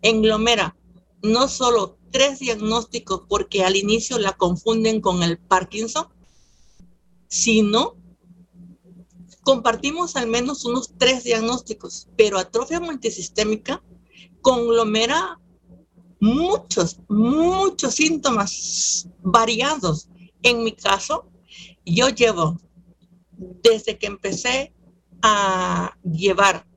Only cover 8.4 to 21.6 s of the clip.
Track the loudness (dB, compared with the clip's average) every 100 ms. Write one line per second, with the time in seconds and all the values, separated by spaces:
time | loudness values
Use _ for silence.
8.4 | -20 -20 -20 -20 _ -20 -20 -20 -20 _
9.4 | 0 2 2 0 -4 -4 -4 -4 -2 -2
10.4 | -2 -6 -4 -4 -6 0 0 0 0 -2
11.4 | 0 -4 -6 -12 -12 -16 -18 2 2 2
12.4 | -4 -6 -4 -6 -6 -6 -6 -6 -10 -4
13.4 | -2 -2 -6 -10 _ -20 _ _ -20 _
14.4 | 0 2 2 2 2 0 0 0 -4 -10
15.4 | _ _ _ -20 _ _ _ _ 2 2
16.4 | 0 -2 -2 -2 -2 -4 -4 0 2 2
17.4 | 2 2 0 -2 -4 0 0 0 0 0
18.4 | -2 -6 -8 -4 -4 -4 -8 -8 0 2
19.4 | 2 0 -2 -2 -2 -4 -6 -20 -20 _
20.4 | 0 0 -2 -4 -2 -2 -2 -8 -8 _
21.4 | _ -20